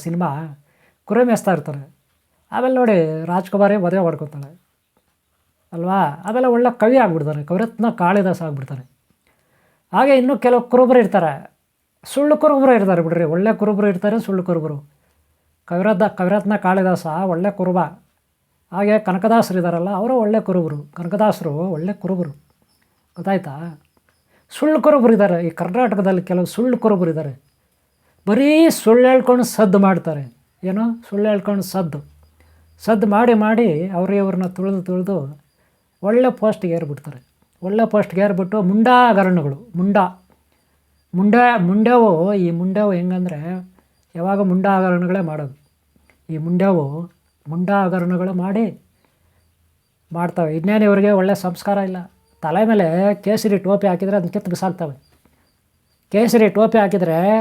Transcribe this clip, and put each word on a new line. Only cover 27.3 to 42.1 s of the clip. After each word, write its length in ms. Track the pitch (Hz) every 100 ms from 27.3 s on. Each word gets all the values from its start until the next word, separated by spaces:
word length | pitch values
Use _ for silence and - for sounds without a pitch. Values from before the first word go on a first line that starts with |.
| 123 _ _ _ _ _ _ _ _ -
ಬರೀ 240 | 214 277 311 330 -
ಸುಳ್ಳು 240 | 220 233 254
ಹೇಳ್ಕೊಂಡು 380 | 262 247 247 240
ಸದ್ದು 260 | - 214 196 196
ಮಾಡ್ತಾರೆ. 380 | 175 - 147 127 - _ _
ಏನು? 220 | 185 190 233 233 -
ಸುಳ್ಳು 180 | 202 214
ಹೇಳ್ಕೊಂಡು 340 | 208 202 202 185
ಸದ್ದು, 260 | 190 170 143 - _ _ _ _ _ _ _
ಸದ್ದು 240 | - 220 208
ಮಾಡಿ 280 | 202 240 226
ಮಾಡಿ 260 | 214 226 233 151 185 175
ಅವ್ರು 160 | 185 202
ಇವ್ರನ್ನ 260 | 196 180 180 180
ತುಳ್ದು 240 | 190 196
ತುಳ್ದು 340 | 185 180 185 185 139 147 _ _ _ _ _ _
ಒಳ್ಳೆ 280 | 190 233 254 254
ಪೋಸ್ಟಿಗೆ 340 | 214 214 185 165
ಏರ್ಬಿಡ್ತಾರೆ. 400 | 156 143 - 127 _ _ _ _
ಒಳ್ಳೆ 220 | 180 208 226
ಪೋಸ್ಟಿಗೆ 320 | 214 202 175
ಏರ್ಬಿಟ್ಟು 320 | 202 190 180 214
ಮುಂಡಾಗರಣಗಳು, 960 | 180 208 233 247 240 196 185 180 143 139 - 170
ಮುಂಡ, 200 | 190 202 180 - _ _ _ _ _ _ _ _ _
ಮುಂಡೆ, 300 | 175 202 233 240 226 175
ಮುಂಡೆವು, 420 | 202 226 247 226